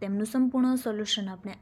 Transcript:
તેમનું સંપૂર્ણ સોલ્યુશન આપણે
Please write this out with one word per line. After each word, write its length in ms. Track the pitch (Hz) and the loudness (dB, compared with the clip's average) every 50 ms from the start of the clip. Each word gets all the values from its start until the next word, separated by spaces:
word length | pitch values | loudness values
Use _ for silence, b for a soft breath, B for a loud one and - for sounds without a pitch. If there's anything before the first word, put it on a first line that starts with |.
તેમનું 240 | 202 196 196 202 214 | -4 -2 -2 -2 -2
સંપૂર્ણ 500 | 214 254 262 262 254 262 254 247 254 254 | 0 2 2 2 4 4 4 4 4 2
સોલ્યુશન 540 | 254 - 233 208 208 214 - - 220 196 190 | 2 0 -2 -2 -2 -2 -2 -2 -2 -2 -4
આપણે 280 | 190 180 - 202 - - | -8 -10 -10 -12 -12 -8